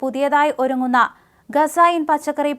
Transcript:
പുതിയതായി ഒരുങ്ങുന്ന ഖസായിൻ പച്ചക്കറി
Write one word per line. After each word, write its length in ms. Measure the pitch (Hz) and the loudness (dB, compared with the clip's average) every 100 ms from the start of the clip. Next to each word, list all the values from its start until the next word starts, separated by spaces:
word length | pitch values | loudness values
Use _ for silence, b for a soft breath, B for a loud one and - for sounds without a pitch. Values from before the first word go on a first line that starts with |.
പുതിയതായി 520 | 262 262 277 285 302 262 | -6 -2 0 2 0 0
ഒരുങ്ങുന്ന 420 | 262 262 254 247 233 b b b - 285 | -2 -2 0 2 0 b b b -4 0
ഖസായിൻ 500 | 302 339 339 349 311 | 0 2 2 2 0
പച്ചക്കറി 440 | 302 302 294 294 | -2 -2 -4 -4